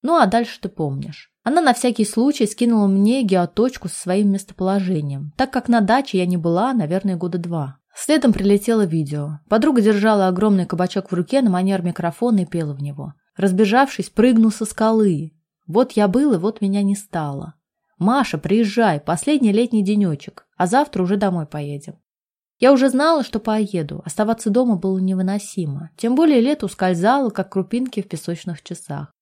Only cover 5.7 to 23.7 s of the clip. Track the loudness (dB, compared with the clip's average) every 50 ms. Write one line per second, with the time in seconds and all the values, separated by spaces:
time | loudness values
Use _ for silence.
5.7 | 2 2 4 2 2 0 0 0 -2 0 0 0 -2 -2 0 0 0 0 0 0
6.7 | 0 -2 -2 0 -2 -2 -2 -2 -4 -2 -4 -4 -4 -6 -6 -4 -6 -6 -6 -6
7.7 | -10 _ _ _ _ -14 -2 0 0 2 4 2 2 2 2 2 2 2 2 0
8.7 | 0 0 0 0 0 -2 -2 -4 -6 -6 -6 -8 -10 -12 _ _ 0 2 4 4
9.7 | 4 4 4 4 4 4 2 2 4 4 2 2 2 2 2 2 2 2 0 -2
10.7 | -2 -2 -2 -2 -2 -6 -6 -4 -4 -4 -2 0 0 2 2 2 2 2 0 0
11.7 | 0 0 -2 -4 -4 -4 -4 -6 -4 -2 -2 0 2 0 0 -2 -4 -6 -4 -4
12.7 | -6 -8 -8 -10 -10 -10 -14 -14 -16 _ _ _ _ -2 0 0 4 2 2 4
13.7 | 4 2 2 2 -2 -8 -8 -6 _ 2 4 4 6 6 4 4 2 -2 -8 -8
14.7 | -4 -2 0 2 2 2 2 2 2 0 -4 -8 _ _ _ _ _ _ _ -2
15.7 | 0 0 0 2 2 0 0 2 2 2 2 2 2 2 0 -4 -4 -2 -4 -2
16.7 | -2 0 0 0 -2 -4 -6 _ -8 -6 -6 -6 -8 -10 -12 -14 -16 _ _ _
17.7 | _ _ _ _ _ _ 0 0 2 2 0 -2 -4 -6 -2 0 2 2 2 0
18.7 | 2 2 2 2 2 0 -2 -4 -4 -2 0 0 0 2 2 2 4 2 2 2
19.7 | 0 0 0 2 2 2 2 0 -2 -4 -8 -16 _ -20 _ _ _ _ -2 0
20.7 | 2 0 0 0 -2 -4 -2 0 0 0 0 0 -2 -2 -6 -6 -10 -10 -10 -8
21.7 | -10 -12 -12 -16 -20 _ _ _ _ _ _ _ _ _ _ _ _ _ 6 6
22.7 | 6 6 4 2 2 2 2 2 2 0 -2 -4 -6 -6 -4 -2 -2 -2 -2 -2